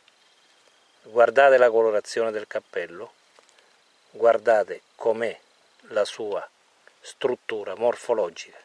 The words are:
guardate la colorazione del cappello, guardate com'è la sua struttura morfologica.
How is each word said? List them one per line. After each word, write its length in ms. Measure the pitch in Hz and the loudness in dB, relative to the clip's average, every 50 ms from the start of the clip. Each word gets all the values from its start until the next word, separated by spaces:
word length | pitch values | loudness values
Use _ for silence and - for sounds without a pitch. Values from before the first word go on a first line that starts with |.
| _ _ _ _ _ _ _ _ _ _ _ _ _ _ _ _ _ _ _ _ _ | _ _ _ _ _ _ _ _ _ _ _ _ _ _ _ _ _ _ _ _ _
guardate 540 | 113 110 120 117 117 113 131 139 139 135 123 | -4 2 2 2 4 4 6 6 6 8 6
la 120 | 123 120 | 6 4
colorazione 600 | 110 113 113 110 107 104 - - - 120 113 113 | 4 4 2 2 0 -2 -4 -4 -4 -4 -4 -4
del 160 | 107 107 107 - | -4 -6 -8 -10
cappello, 680 | - 107 - _ - 98 87 85 85 92 113 - _ _ _ _ _ _ _ _ _ _ _ _ _ _ _ _ _ _ _ _ | -10 -12 -12 _ -10 -10 -10 -10 -12 -16 -18 -18 _ _ _ _ _ _ _ _ _ _ _ _ _ _ _ _ _ _ _ _
guardate 680 | - 107 113 117 113 113 107 117 113 107 98 90 87 - _ _ _ | -6 0 2 2 2 2 2 2 2 2 0 -2 -6 -14 _ _ _
com'è 440 | - - 117 110 113 117 107 90 - _ _ _ _ _ _ _ _ _ - | -6 -4 -4 -4 -2 -4 -8 -8 -10 _ _ _ _ _ _ _ _ _ -8
la 160 | 117 107 101 | -4 -4 -4
sua 420 | - - - 113 104 98 87 - - _ _ _ _ _ _ _ _ _ _ | -4 -6 -10 -10 -8 -8 -8 -8 -10 _ _ _ _ _ _ _ _ _ _
struttura 760 | - - - - - 127 123 - _ - 113 107 101 98 95 | -20 -20 -10 -6 -4 -4 -4 -6 _ -10 -10 -10 -10 -10 -8
morfologica. 840 | 104 113 120 113 - - - 117 113 95 87 82 - - - - - _ | -4 -2 -2 -2 -2 -4 -4 -2 -2 -2 -4 -6 -12 -18 -20 -20 -20 _